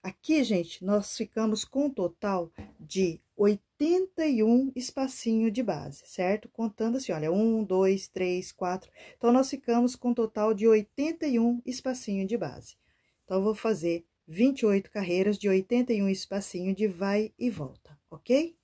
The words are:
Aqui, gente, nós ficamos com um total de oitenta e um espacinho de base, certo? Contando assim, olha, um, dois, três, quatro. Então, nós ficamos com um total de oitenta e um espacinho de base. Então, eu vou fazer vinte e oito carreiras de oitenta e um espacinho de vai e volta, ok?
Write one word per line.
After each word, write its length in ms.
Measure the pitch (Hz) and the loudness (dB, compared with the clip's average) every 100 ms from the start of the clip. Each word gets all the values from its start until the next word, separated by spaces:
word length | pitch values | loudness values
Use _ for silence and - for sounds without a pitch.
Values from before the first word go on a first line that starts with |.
Aqui, 420 | 185 - - 311 | -14 -12 0 0
gente, 400 | 226 190 170 - | 2 0 -2 -8
nós 320 | 185 208 202 | -2 0 -2
ficamos 480 | - 226 226 220 214 | -8 -6 -2 -2 -2
com 220 | - 262 | -4 -2
um 40 | 285 | -2
total 600 | 269 175 - 208 190 170 - - _ | -2 -4 -4 -4 -2 -4 -12 -20 _
de 420 | 156 185 185 160 _ - | -8 -2 -2 -2 _ 2
oitenta 840 | 208 208 _ _ 302 359 370 - 311 | 2 2 _ _ 2 2 0 -2 0
e 160 | 240 | 2
um 280 | 214 240 269 | 4 4 2
espacinho 760 | 262 247 - 269 - 233 226 226 | -4 -10 -6 -6 -4 -2 0 0
de 140 | 214 | 0
base, 400 | 220 151 143 139 | -4 -4 -8 -14
certo? 420 | - - 180 208 - | -14 -4 0 0 -4
Contando 480 | - 226 - 226 254 | -6 -8 -2 -2 -2
assim, 140 | - | -4
olha, 200 | 160 156 | -2 0
um, 320 | 185 226 220 | 2 2 2
dois, 440 | 202 185 190 196 - | 0 2 4 2 -4
três, 440 | - 185 180 180 | -4 -2 -2 -6
quatro. 400 | - 180 185 - - - - | -6 -6 -6 -10 -20 -20 0
Então, 140 | 233 | 4
nós 180 | 247 269 | 4 2
ficamos 460 | 277 - 233 247 | -4 0 2 2
com 140 | - 247 | 0 -2
um 40 | |
total 400 | 240 220 220 214 | -2 -2 0 0
de 140 | 202 226 | 4 4
oitenta 580 | 220 208 - 302 330 | 4 2 -4 -4 -2
e 140 | 302 233 | 0 2
um 200 | 233 240 | 2 0
espacinho 600 | 247 254 262 254 - 196 190 | -6 -6 -6 -6 -4 -4 -2
de 100 | 233 | -4
base. 400 | 143 - - _ _ _ _ _ | -6 -10 -20 _ _ _ _ _
Então, 140 | _ 190 | _ 0
eu 60 | |
vou 120 | 202 | 0
fazer 500 | 214 226 180 170 170 - _ - | 0 -2 0 -2 -2 -6 _ -14
vinte 320 | 165 254 269 | 2 2 4
e 60 | 220 | 2
oito 240 | 196 - | 2 0
carreiras 480 | 214 180 180 196 208 | -8 -2 0 2 0
de 100 | 202 | 2
oitenta 420 | 190 190 240 254 | 2 2 0 2
e 120 | 220 | 0
um 40 | 196 | 0
espacinho 680 | 190 - 196 - 180 185 | -2 -4 -8 -6 -6 -4
de 120 | 190 214 | 0 -2
vai 460 | 170 196 208 220 _ | -2 -2 0 -2 _
e 100 | 247 | -4
volta, 480 | 190 135 - _ - _ | -4 -10 -14 _ -20 _
ok? 440 | 156 - 262 330 _ | -20 0 2 2 _